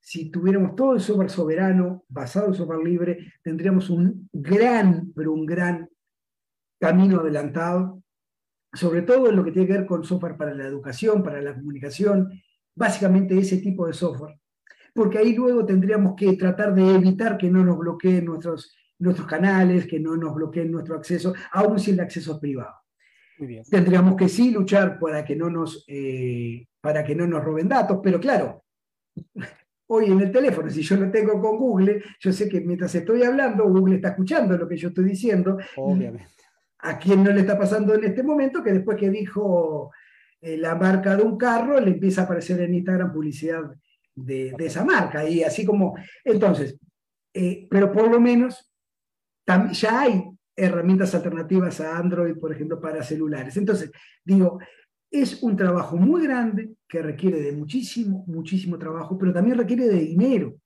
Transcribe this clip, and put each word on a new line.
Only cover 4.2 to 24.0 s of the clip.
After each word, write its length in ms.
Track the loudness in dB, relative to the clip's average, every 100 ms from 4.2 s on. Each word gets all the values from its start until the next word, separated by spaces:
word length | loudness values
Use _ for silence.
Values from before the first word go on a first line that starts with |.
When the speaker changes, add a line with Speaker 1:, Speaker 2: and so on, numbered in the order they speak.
| -10
Speaker 1:
gran, 800 | -12 0 2 4 4 4 2 -2
pero 180 | -6 -4
un 140 | -4 -4
gran 420 | -2 -2 -4 -8 _ _ _ _ _ _ _ _ _
camino 400 | 2 4 4 4
adelantado, 840 | 0 -4 -4 -4 -2 -2 -4 -8 _ _ _ _ _ _ _
sobre 300 | -4 -2 -2
todo 280 | 2 4 4
en 60 | 2
lo 80 |
que 80 | 2
tiene 160 | 0 2
que 40 |
ver 120 | 0 -2
con 180 | -4
software 320 | -4 -4 -4 -6
para 160 | -8
la 140 | -8 -10
educación, 560 | -10 -10 -4 0 0
para 180 | 0 -6
la 140 | -10
comunicación, 760 | -10 -12 -12 -12 -4 0 2 0 -6 _ _ _
básicamente 640 | -4 -2 0 2 2 4 2
ese 200 | 2 -2
tipo 280 | -2 -4 -4
de 80 |
software. 400 | -4 -6 -6 -14 -18 _ _ _ _ _
Porque 260 | 0 0 4
ahí 160 | 2
luego 300 | 4 2 2
tendríamos 500 | 2 2 2 2 2 2
que 160 | 2 2
tratar 380 | 0 0 0
de 220 | 4 6 6
evitar 420 | 6 2 0 0
que 120 | 2
no 140 | 4
nos 140 | 4 2
bloqueen 460 | -2 -2 2 2 0
nuestros, 480 | -6 -8 -10 -12 _ _ _
nuestros 280 | -2 -2 -4
canales, 600 | 0 2 4 4 4 0
que 120 | -4
no 160 | -4 -4
nos 180 | -4
bloqueen 360 | -6 -6 -4 -6
nuestro 260 | -6 -8 -10
acceso, 360 | -4 -4 -4 -6 -8
aun 260 | 0 2 2
si 140 | 0
el 80 | 0
acceso 340 | -2 -8 -10
es 40 | -8
privado. 340 | -8 -8 -10 -18 _ _ _ _ _ _
Speaker 2:
Muy 100 | -16
bien. 160 | -14
Speaker 1:
Tendríamos 520 | 0 2 4 6